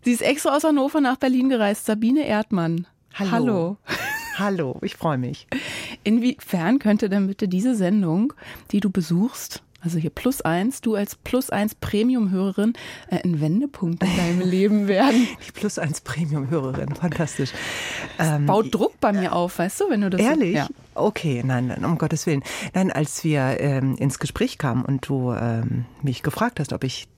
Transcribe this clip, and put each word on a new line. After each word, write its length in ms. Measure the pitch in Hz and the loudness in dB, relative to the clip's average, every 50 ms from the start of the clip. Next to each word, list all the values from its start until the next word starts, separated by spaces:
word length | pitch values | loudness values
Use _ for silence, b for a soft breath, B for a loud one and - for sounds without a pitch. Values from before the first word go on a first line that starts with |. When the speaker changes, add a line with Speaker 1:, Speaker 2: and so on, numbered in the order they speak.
Speaker 1:
Sie 120 | _ 247 240 | _ 0 0
ist 100 | 226 - | 2 2
extra 320 | - - 302 - 330 269 | 0 0 2 0 2 2
aus 80 | 294 - | 4 4
Hannover 360 | 320 294 285 262 277 - 311 | 4 4 4 2 2 2 2
nach 180 | 285 254 262 - | 2 2 0 0
Berlin 320 | - 262 254 254 254 269 | 0 2 2 2 2 2
gereist, 360 | 269 240 214 202 208 - - | 2 2 2 2 0 0 0
Sabine 400 | - 220 214 220 226 262 302 294 | -2 0 2 2 2 2 2 2
Erdmann. 640 | - 214 208 220 _ - 185 165 160 165 165 175 _ _ _ _ _ - | 2 0 0 0 _ 0 0 0 0 0 -2 -4 _ _ _ _ _ -6
Speaker 2:
Hallo. 180 | - 202 190 | -4 -2 0
Speaker 1:
Hallo. 460 | 202 233 247 247 214 180 165 175 202 - _ B B B 698 807 880 880 906 932 855 - | 2 2 2 2 2 0 0 -2 -4 -8 _ B B B -4 -4 -6 -6 -6 -8 -6 -2
Speaker 2:
Hallo, 400 | 196 208 196 175 156 127 - - | -2 -2 0 -2 -2 -4 -4 -6
ich 140 | - 214 - | -6 -8 -8
freue 240 | - - 165 147 127 | -4 -2 -2 0 0
mich. 260 | 127 123 - - - _ B 269 B B B B B B B B _ | -2 -4 -6 -10 -10 _ B -6 B B B B B B B B _
Speaker 1:
Inwiefern 760 | 208 220 240 226 254 - - - - - 180 160 175 240 277 | 2 2 4 2 2 -2 -2 -6 -4 -2 0 2 2 2 4
könnte 280 | - 214 208 208 - 202 | 4 4 4 4 2 2
denn 200 | 190 202 196 190 | 2 2 0 0
bitte 200 | 196 - 214 190 | 0 -2 -2 0
diese 280 | 180 180 202 254 254 | 0 0 2 2 2
Sendung, 580 | 220 185 175 202 214 190 165 156 185 220 285 - B B B B B B B | 2 2 4 4 4 2 2 2 2 2 0 -2 B B B B B B B
die 80 | - 202 | -2 0
du 100 | - 208 | 0 2
besuchst, 720 | 190 196 170 - 170 175 208 254 - - - - - - _ _ _ - - | 0 0 0 2 2 2 2 0 -2 -6 -12 -12 -14 -14 _ _ _ -8 -6
also 140 | 170 165 170 | -2 -2 0
hier 140 | 156 - | -2 -2
Plus 300 | - - - 247 269 - | -6 -2 -2 -2 0 2
eins, 400 | - 160 165 175 190 240 269 - | 0 2 2 2 0 0 -2 -2
du 120 | - 233 220 | -2 0 0
als 220 | 202 202 202 - | 0 0 -4 -6
Plus 340 | _ _ - - 254 262 - | _ _ -2 0 0 0 0
eins 240 | - 202 208 220 - | -2 0 0 -2 -2
Premium-Hörerin, 1000 | _ - - - 208 220 247 254 247 220 190 190 185 190 196 190 - 202 226 233 B B B B B B B | _ -6 -2 0 2 2 2 2 2 2 2 2 0 0 0 0 0 0 0 0 B B B B B B B
äh, 80 | - 170 - | -4 -2 0
ein 180 | 185 170 151 | 0 0 0
Wendepunkt 600 | 151 151 170 214 277 285 - - 190 165 170 170 185 | 0 2 2 0 0 -2 -4 -4 -4 -4 -2 0 0
in 120 | 190 175 | 0 0
deinem 240 | 185 175 170 175 180 | 0 0 2 0 0
Speaker 2:
<laughs> 60 | 180 180 | 0 2
Speaker 1:
Leben 400 | 180 185 196 208 208 208 202 196 | 2 2 4 4 4 2 2 2
werden? 400 | 202 185 240 277 233 240 247 202 - - - - | 4 4 4 6 6 4 4 2 -2 -10 -16 -18
Speaker 2:
Die 40 | |
Plus 280 | - - - 208 - - | -10 -6 -4 -4 -2 -2
eins 220 | 170 147 160 - | -4 -4 -4 -6
Premium-Hörerin, 920 | _ - 127 147 170 151 151 147 135 127 160 160 131 131 131 139 139 139 143 | _ -10 -4 -4 -2 -2 0 -2 -2 -2 -2 -2 -2 -2 -4 -4 -4 -6 -4
fantastisch. 560 | - 170 180 151 - 165 143 - - 143 127 - B B B B B B B B B B B B - | -2 -2 -2 0 0 -2 -2 -2 -4 -4 -4 -4 B B B B B B B B B B B B 0
Speaker 1:
Das 80 | 165 160 | 0 2
Speaker 2:
Ähm, 180 | 151 147 143 | 2 2 2
Speaker 1:
baut 280 | 143 185 208 226 131 - | 4 4 4 2 2 2
Druck 260 | 190 226 453 - _ | 0 0 0 0 _
bei 120 | - 220 | 0 2
mir 220 | 202 196 185 170 - | 2 2 0 0 0
auf, 240 | 175 175 180 - - | 0 0 -2 -2 -2
weißt 240 | 170 190 - - | -2 -2 0 -2
du, 80 | 403 403 | 0 0
wenn 120 | 285 208 | 2 2
du 100 | 208 190 | 2 0
das 100 | 185 180 | 2 2
so 60 | 202 240 | 4 4
Speaker 2:
Ehrlich? 260 | 311 320 240 170 185 | 4 4 2 2 2
Speaker 1:
Ja. 140 | 151 139 - - - - - - | 0 0 -2 -6 -16 -18 -10 -4
Speaker 2:
Okay, 480 | - 147 214 202 - - 160 131 120 123 | 0 0 0 0 0 -2 -2 -2 0 0
nein, 240 | 131 127 120 127 123 | 0 0 0 0 -2
nein, 160 | - - - | -2 -2 -2
um 140 | 135 170 156 | 0 0 0
Gottes 300 | 165 151 - 151 - 180 | 0 0 -2 -2 0 0
Willen. 160 | 156 139 131 B B B B B B | 0 0 -2 B B B B B B
Nein, 160 | - 190 185 | 0 2 2
als 320 | - - 156 147 - - - | 2 0 -2 -2 -4 -4 0
wir, 360 | 165 151 143 131 131 131 - | 0 2 2 2 2 0 0
ähm, 360 | - 143 139 135 127 135 131 | 0 0 0 2 0 0 0
ins 240 | - - 139 - - | 2 0 0 0 0
Gespräch 400 | - 143 - - 208 262 - - | -4 -6 -2 0 -2 -2 -2 -2
kamen 260 | - 135 117 127 - | -2 0 0 0 0
und 240 | - 139 131 - - | 0 -2 -2 -2 -2
du, 220 | 143 135 127 123 | -2 0 0 0
ähm, 540 | 120 - 117 120 117 113 113 117 117 123 120 - - - - | -2 0 0 0 0 0 -2 -2 -2 -2 -4 -6 -8 -4 -2
mich 180 | 139 123 - | -2 -2 -2
gefragt 380 | - 151 - - 214 240 - - | -2 -4 -2 0 -2 -2 -2 -4
hast, 140 | 151 - - | -6 -4 -4
ob 100 | - - | -4 -4
ich 240 | 131 - - - - _ | -4 -6 -6 -14 -16 _